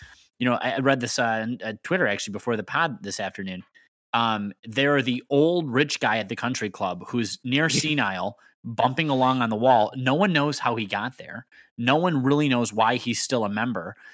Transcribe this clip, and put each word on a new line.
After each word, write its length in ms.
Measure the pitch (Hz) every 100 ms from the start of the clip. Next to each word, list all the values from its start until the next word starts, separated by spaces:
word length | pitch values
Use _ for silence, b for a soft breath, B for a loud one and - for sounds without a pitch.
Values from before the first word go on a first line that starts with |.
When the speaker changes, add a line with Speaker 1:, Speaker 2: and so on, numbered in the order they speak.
| B B B -
Speaker 1:
you 100 | 123
know, 60 |
I, 200 | 120 127
I 40 | 135
read 200 | 135 135
this, 180 | 120 -
uh, 60 | 117 110
on, 160 | 110 123
uh, 100 | 110 107
Twitter 240 | - 185 127
actually 280 | 101 -
before 220 | 101 - 110
the 60 |
pod 380 | 98 147 165 117
this 180 | 101 -
afternoon. 440 | 98 - 95 92 - b b _ _
Um, 400 | 117 117 107 101 - 113
they're 360 | 110 139 143
the 220 | 123 127 -
old 360 | 143 160 175 151
rich 320 | 120 147 -
guy 200 | 120 110
at 100 | 98
the 60 | 117
country 340 | 120 131 107
club 360 | - 98 90 90
who's 320 | 123 107 -
near 260 | 127 135 156
Speaker 2:
<laughs> 20 |
Speaker 1:
senile, 640 | 139 151 147 104 95 95 - b _
bumping 460 | 117 113 120 131 156
along 320 | 131 127 131
on 80 | 117
the 60 | 110
wall. 360 | 127 120 107 139
No 180 | 127
one 180 | 151 202
knows 280 | 156 147 139
how 160 | 127 113
he 100 | 101
got 320 | 101 117 -
there. 300 | 76 107 - b b -
No 200 | 117 147
one 260 | 180 147
really 280 | 127 147 147
knows 220 | 123 113
why 260 | 104 110 123
he's 220 | 120 113
still 260 | - 127 104
a 40 |
member, 460 | 101 120 98 85 B B